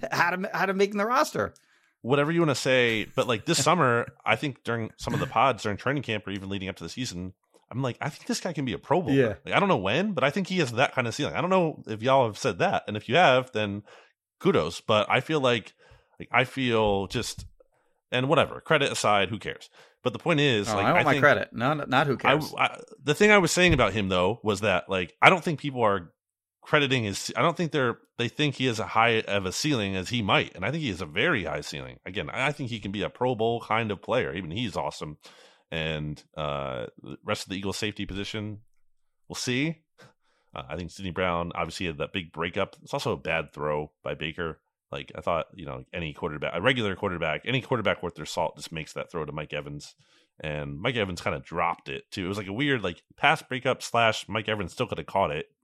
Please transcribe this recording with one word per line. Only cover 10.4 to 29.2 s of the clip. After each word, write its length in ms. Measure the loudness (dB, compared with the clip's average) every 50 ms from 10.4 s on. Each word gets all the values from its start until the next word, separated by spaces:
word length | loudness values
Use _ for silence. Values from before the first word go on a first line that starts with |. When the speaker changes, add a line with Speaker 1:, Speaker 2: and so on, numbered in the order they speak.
| -2
Speaker 2:
he 120 | 0 0 0
has 100 | 0 0
that 220 | 2 2 0 2 2
kind 120 | 0 -2 -2
of 60 | -2
ceiling. 200 | -2 -4 -2 -2
I 60 | -2
don't 100 | 0 2
know 320 | 4 4 4 2 -2 -6 -8
if 140 | -8 -6 -2
y'all 220 | 2 4 4 4 4
have 120 | 2 0 -2
said 220 | -2 -2 0 0
that, 240 | 0 0 0 0 -2
and 100 | -4 -6
if 120 | -4 -2 2
you 80 | 4
have, 340 | 6 8 8 6 6 2 0
then 300 | -2 -2 -2 -2 -2 -6 -8 -14 -20 -20 -20 _ _ _ _ _ _ -2
kudos. 400 | 0 2 4 4 2 0 -2 -4
But 300 | 0 2 2 4 4 4
I 100 | 2 0
feel 200 | 2 0 0 2
like, 340 | 2 2 2 0 -2 -8 -18 _ _ -20 -20 -20 _ _ _ -18
like, 100 | -6 0
I 120 | 2 2 2
feel 640 | 0 -2 -2 0 2 2 4 4 4 2 0 -2 -2
just, 360 | -4 -4 -4 -6 -8 -12 -14 -16 -18 _ _ _ _ _ _ _ _ _ _ -4
and 180 | -2 -2 0 2
whatever, 320 | 4 4 2 2 -2 -6
credit 300 | 0 2 2 2 2 0
aside, 380 | 0 0 2 2 4 4 2 0
who 100 | -2 -6
cares? 300 | -8 -10 -10 -12 -14 -20 _ -20 -20 _ _ _
But 100 | -6 -4
the 60 | -4 -2
point 220 | 0 0 2 4
is, 280 | 4 4 2 2 2 0
Speaker 1:
Oh, 80 | 0
Speaker 2:
like, 100 | 2 2
Speaker 1:
I 60 | 4
want 80 | 4 4
Speaker 2:
I 40 | 4
Speaker 1:
my 80 | 4
Speaker 2:
think 100 | 4 6
Speaker 1:
credit. 260 | 6 6 6 4 0 -4
No, 220 | -4 -2 0 0 0
no, 100 | -2 -2
not 200 | 0 2 2 2
who 80 | 2 0
Speaker 2:
I, 20 |
Speaker 1:
cares. 380 | 2 2 4 4 2 0 -2 -2
Speaker 2:
I, 220 | 0 0 0 -2 -6 -16 -18 -20 -4
the 120 | 0 0 4
thing 180 | 6 8 8
I 60 | 8 8
was 120 | 6 4
saying 240 | 4 4 6 6 6
about 180 | 6 4 4
him 160 | 4 2 0 2
though 320 | 4 4 4 4 2 0 0
was 160 | 0 0 2
that, 280 | 2 2 2 2 0 -2
like, 280 | -2 -2 -2 -4 4 8
I 80 | 8 8
don't 140 | 8 8 2
think 140 | -2 -4 -4
people 220 | -4 -4 0 2
are 300 | 4 4 4 2 -2 -6 _ _ _ _ _ _ _ _ _ _
crediting 420 | -2 2 2 4 4 4 2 2 2
his, 280 | 0 -2 -4 -6 -4 0
I 60 | 2
don't 140 | 2 2 2
think 160 | 0 -2 0
they're, 260 | 0 2 2 0 0 -4 _ _ _
they 120 | -4 -4 -2
think 260 | 0 0 0 0 2
he 100 | 2 0
has 120 | 0 0 0
a 80 | -2
high 340 | 0 2 4 4 4 4 2